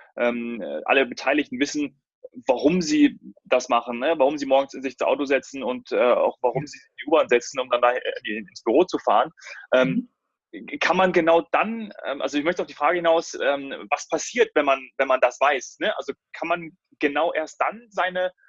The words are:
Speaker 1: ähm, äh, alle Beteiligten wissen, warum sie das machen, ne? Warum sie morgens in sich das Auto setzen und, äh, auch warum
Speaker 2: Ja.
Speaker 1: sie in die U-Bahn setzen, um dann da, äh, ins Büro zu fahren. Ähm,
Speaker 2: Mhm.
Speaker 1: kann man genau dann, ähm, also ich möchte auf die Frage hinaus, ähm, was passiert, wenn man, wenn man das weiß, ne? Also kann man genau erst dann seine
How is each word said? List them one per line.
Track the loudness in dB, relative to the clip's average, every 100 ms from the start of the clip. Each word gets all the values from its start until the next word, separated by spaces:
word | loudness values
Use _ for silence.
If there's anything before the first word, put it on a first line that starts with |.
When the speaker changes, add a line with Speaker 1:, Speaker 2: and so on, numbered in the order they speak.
| -16 -4
Speaker 1:
ähm, | -2 -2 -8 -8
äh, | -8 -6
alle | 0 2 0
Beteiligten | -4 -2 -2 -2 -4
wissen, | -4 -4 -6 _ _ _ -20 -10 -2
warum | 2 4 2
sie | 2 4 4 2 -18 -14
das | 0 0 2
machen, | 0 0 -4
ne? | -2 2
Warum | 2 2
sie | 0
morgens | 2 0
in | -4
sich | -8 -4
das | 0
Auto | 0
setzen | 0 -2 -2 -8
und, | -6 -6 -4
äh, | 2 4
auch | 4 2 0
warum | -2 -2
Speaker 2:
Ja. | -8
Speaker 1:
sie | -14
in | _ -12
die | 2
U-Bahn | 2 4
setzen, | 2 0 -8
um | -2
dann | 2
da, | 2
äh, | 0 -4 -8 -8
ins | -8 -10 -8
Büro | 0 2
zu | 2 0
fahren. | 2 2 2 _ -20 -16 0
Ähm, | 2 2 0 -6 _ _ _ _
Speaker 2:
Mhm. | -18 -12 -4
Speaker 1:
kann | 0 2
man | 2
genau | 4 4 2 2
dann, | -2 -2 -6 -12 -12 -8
ähm, | -6
also | -4 -2
ich |
möchte | -2 -2
auf | -6
die |
Frage | -2 0 2
hinaus, | 2 2 0 -4
ähm, | -2 -2 -6 -10 -6
was | -6 -4
passiert, | -6 -4 0 0
wenn | 2
man, | 2 0 -2 -4
wenn | 0
man | 2
das | 2 2
weiß, | 0 0 -4 -6
ne? | -4 -4
Also | -6 -10 _
kann | -10 -4
man | -4 -6 _ _ -4
genau | -2 0 -2
erst | -2 -6 -4
dann | -4 -4 -10
seine | -4 -4 -2 -4 _